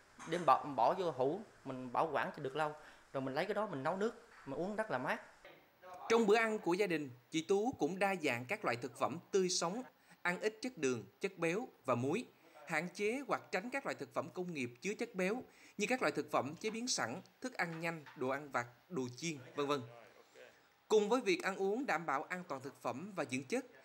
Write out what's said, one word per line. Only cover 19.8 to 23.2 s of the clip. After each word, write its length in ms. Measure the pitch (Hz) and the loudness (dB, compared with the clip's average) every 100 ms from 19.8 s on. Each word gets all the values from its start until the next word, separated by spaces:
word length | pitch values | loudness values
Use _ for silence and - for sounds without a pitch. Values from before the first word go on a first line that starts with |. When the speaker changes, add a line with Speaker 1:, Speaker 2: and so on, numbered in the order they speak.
| 120 117 107 - - 127 123 - _ _ - | -2 -14 -20 -20 -20 -20 -20 -20 _ _ 4
Speaker 2:
Cùng 200 | 214 202 | 4 6
với 120 | 254 | 4
việc 220 | 196 170 | 4 2
ăn 140 | 185 185 | 0 0
uống 300 | 196 226 233 | 0 0 0
đảm 200 | 160 156 | 0 2
bảo 160 | 139 | 0
an 220 | - 180 180 | -2 -8 -6
toàn 140 | 135 | -8
thực 200 | 131 - | -8 -4
phẩm 300 | 127 123 202 | -4 -4 -6
và 80 | 185 | -4